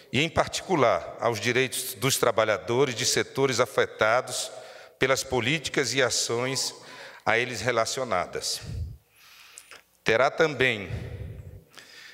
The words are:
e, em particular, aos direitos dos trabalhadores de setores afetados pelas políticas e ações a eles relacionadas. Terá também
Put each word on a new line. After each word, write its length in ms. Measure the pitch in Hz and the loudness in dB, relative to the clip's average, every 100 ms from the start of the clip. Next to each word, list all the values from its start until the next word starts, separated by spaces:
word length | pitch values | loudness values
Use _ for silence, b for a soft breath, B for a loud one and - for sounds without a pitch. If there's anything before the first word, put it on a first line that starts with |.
| B | B
e, 80 | 131 | -2
em 80 | 160 | 0
particular, 880 | 175 - - - 165 117 85 - - | 0 0 -4 0 4 6 4 0 -2
aos 220 | 113 107 | -2 0
direitos 520 | 113 120 131 - - | 0 0 0 -4 -8
dos 240 | 101 135 - | -4 -2 2
trabalhadores 760 | 120 110 110 101 - 120 139 113 | 2 4 2 2 0 2 2 0
de 100 | 120 | 0
setores 540 | 123 104 135 135 117 | 0 0 0 0 2
afetados 880 | 120 - 104 - 110 123 123 - - B B B B _ | 2 2 0 2 4 4 0 -6 -8 B B B B _
pelas 280 | 131 131 - | 2 2 0
políticas 680 | 127 113 160 - 160 120 | 0 0 -2 -2 -2 0
e 80 | 135 | 2
ações 720 | 120 - - 117 131 131 - - B B B B - | 2 2 0 -2 -2 -2 -4 -8 B B B B 2
a 120 | 113 | 2
eles 220 | 123 110 | 2 -2
relacionadas. 1000 | 120 113 113 131 123 90 76 - - - - - - - _ B B B B B B B _ _ - | 0 2 0 -2 -2 -2 -2 -4 -6 -6 -8 -8 -8 -10 _ B B B B B B B _ _ 0
Terá 260 | 113 143 | 4 2
também 580 | - 156 127 131 107 90 - - - - - - - - B B B B | 2 0 2 0 0 -6 -8 -10 -12 -12 -14 -16 -20 -20 B B B B